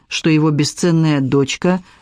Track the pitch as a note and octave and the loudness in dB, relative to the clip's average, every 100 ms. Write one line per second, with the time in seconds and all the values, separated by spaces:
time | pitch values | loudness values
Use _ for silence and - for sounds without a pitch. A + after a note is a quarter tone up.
0 | - - E3+ D#3 D#3 D3 C#3+ - F3+ E3 | -12 -4 0 2 2 0 -2 -2 0 2
1 | D#3+ C#3+ C3+ C#3 C3+ - F3+ F3+ - _ | 2 0 0 0 0 -2 -2 -2 -4 _